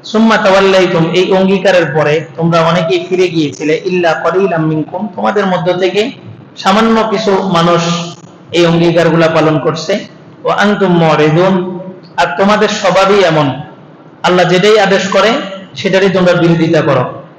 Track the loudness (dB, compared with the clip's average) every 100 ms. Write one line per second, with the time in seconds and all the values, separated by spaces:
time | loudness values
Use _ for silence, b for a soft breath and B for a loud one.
0 | -4 0 2 2 2 2 4 2 2 0
1 | 0 0 0 2 2 2 2 2 0 -2
2 | 0 -2 -4 -4 0 2 0 0 -2 -4
3 | -2 -2 0 0 -4 -4 -4 -2 -2 0
4 | 0 0 -2 -2 -2 -2 -2 -4 -6 -8
5 | -10 -6 -4 -2 -2 -2 -2 -2 -2 -2
6 | -4 -8 -20 -20 -20 -6 -2 0 2 0
7 | 0 -2 0 -2 0 0 0 0 -2 -4
8 | -8 -16 -20 -20 -6 0 2 2 2 2
9 | 2 2 2 2 0 0 -2 -4 -6 -6
10 | -6 -20 -20 -10 -6 0 0 2 2 2
11 | 2 2 2 4 2 0 -2 -10 -14 -18
12 | -12 -4 -2 0 0 2 0 0 0 2
13 | 2 4 2 2 -2 -4 -12 -20 -20 -20
14 | -20 -6 0 2 2 2 4 4 2 0
15 | 0 0 2 0 -6 -14 -16 -8 -2 0
16 | 2 2 2 2 2 2 2 0 2 0
17 | -2 -10 -20